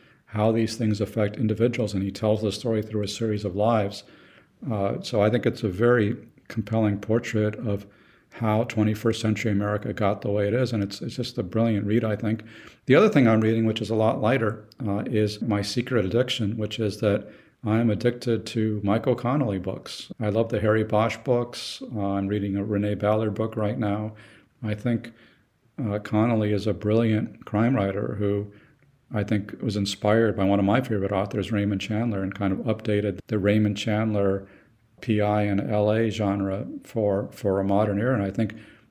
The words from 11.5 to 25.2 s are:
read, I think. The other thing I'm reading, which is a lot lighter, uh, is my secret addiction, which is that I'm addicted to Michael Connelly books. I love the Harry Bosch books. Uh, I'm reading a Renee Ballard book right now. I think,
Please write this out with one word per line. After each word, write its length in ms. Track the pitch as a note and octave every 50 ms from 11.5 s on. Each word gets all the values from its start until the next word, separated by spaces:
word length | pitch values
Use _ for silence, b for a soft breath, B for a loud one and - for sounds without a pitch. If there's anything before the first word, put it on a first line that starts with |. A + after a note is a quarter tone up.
| F#2+ A2 A2+ A#2 A2 G2+ G#2
read, 180 | G2+ G#2+ A#2 A2+
I 100 | A2 G#2+
think. 260 | G2+ A2+ G#2+ A2 A2 B B B B B B B B _
The 80 | - B2+
other 140 | D#3 G#3+ G#3+
thing 180 | - C#3+ B2+
I'm 140 | A2 A2+ A2+
reading, 240 | A2 A2 A2+ A2+ A2+
which 140 | A2 G#2+ -
is 100 | A2+ G2+
a 40 | A2+
lot 240 | A2 A2 A2 C3 C#3
lighter, 480 | - A2 C3+ B2+ A2+ G#2+ G#2 - - - - - B2+
uh, 120 | G#2 G2 G#2 -
is 340 | - C3 G#2+ G#2+ G2+ G#2 -
my 200 | - B2+ G2+ G#2
secret 420 | G2+ G#2 - B2 A#2+ - B2+ A#2 F#2+
addiction, 520 | F#2+ G2+ A#2 B2+ C3 - - A2 G2+ A2 A2+
which 200 | G#2+ G#2 - -
is 200 | A2+ G#2 G2 -
that 300 | - G#2+ G2+ - B B B B B B B B -
I'm 220 | G#2 G#2+ A2+ A#2 A2+
addicted 560 | G#2 G2 - A#2+ A#2+ A#2+ - B2 A2+ G#2+ G2+ -
to 300 | - A#2 A2 A2 G#2+ G#2 G2
Michael 300 | G2 G#2 A2+ G#2+ C3+ B2
Connelly 440 | B2 - A#2+ C3+ D3+ C3 A2 G2 F#2+
books. 540 | F2+ F#2+ - - - - - - - - - -
I 80 | A2+ G#2
love 220 | G2 A2 A#2 A2+
the 100 | - G#2
Harry 240 | G2+ A2 G#2+ A2 G#2+
Bosch 320 | A2 A2+ G#2+ A2 A#2 - - -
books. 580 | - B2 A#2+ A#2+ A#2+ - - - - - - C4+ B3 B2+
Uh, 140 | G#2+ G2+ G2
I'm 180 | G2 G2 G2 G2
reading 280 | G#2 G#2 G2 G2+ G2 G2+
a 60 | G2
Renee 300 | A2 G#2 G2+ G#2 G#2 G#2
Ballard 360 | G2 G#2 G#2 G#2+ A2 A2+ G#2+ G2+
book 220 | - A2 A2 -
right 220 | A2+ G#2+ G#2 - C3+
now. 340 | A2+ G#2 G2+ G#2+ G#2+ A2 A2 B B B B B B B _ _
I 120 | - G#2+ G#2+
think, 380 | G#2+ - B2 A#2 A2+ - - b b